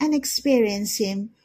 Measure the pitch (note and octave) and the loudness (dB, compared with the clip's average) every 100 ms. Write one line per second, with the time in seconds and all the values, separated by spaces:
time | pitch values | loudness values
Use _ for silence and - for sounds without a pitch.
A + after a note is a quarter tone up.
0 | D4+ D4 - - C#4 B3+ G#3+ G3+ G3+ - | 0 0 -2 -2 2 4 4 0 -6 -2
1 | G3 G3 G#3 - | -2 -2 -8 -12